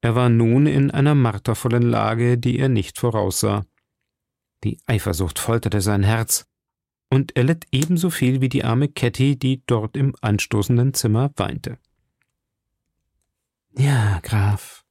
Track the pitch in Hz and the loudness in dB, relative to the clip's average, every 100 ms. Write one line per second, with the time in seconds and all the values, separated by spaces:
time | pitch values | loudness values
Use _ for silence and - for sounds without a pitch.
0 | 117 113 123 117 117 120 147 143 139 147 | 0 2 4 4 4 4 4 2 0 2
1 | 139 147 117 104 - 110 123 120 120 113 | 2 4 2 0 -4 -4 0 0 2 2
2 | 107 113 120 120 123 123 135 117 - - | 0 0 0 0 0 0 0 0 -2 -4
3 | 123 110 98 - 107 101 101 _ _ _ | -2 -2 -2 -2 -2 -2 -6 _ _ _
4 | _ _ _ _ _ _ 107 - - 113 | _ _ _ _ _ _ -8 -8 -4 -2
5 | 98 85 90 - - 113 113 104 95 104 | -2 -4 -4 -4 -2 -2 0 -2 0 0
6 | 98 113 113 - - _ _ _ _ _ | 2 0 -2 -6 -8 _ _ _ _ _
7 | _ 131 135 - 127 165 - 131 156 175 | _ -2 -2 -2 0 -2 -2 -2 0 0
8 | 180 165 127 131 127 131 120 120 143 - | 0 0 0 0 0 -2 0 0 0 -2
9 | 123 - 135 139 127 131 - 120 107 - | -4 0 0 0 -2 -4 0 -2 0 -2
10 | 135 - 110 104 92 110 - 120 127 127 | -2 -2 -2 -2 0 -2 2 2 2 0
11 | 117 107 135 - 98 - - - _ _ | 0 0 0 -2 -6 -6 -10 -14 _ _
12 | _ _ _ _ _ _ _ _ _ _ | _ _ _ _ _ _ _ _ _ _
13 | _ _ _ _ _ _ _ - 139 135 | _ _ _ _ _ _ _ -2 2 2
14 | 104 92 - 110 101 104 - - _ | 0 -2 -2 0 0 -2 -6 -20 _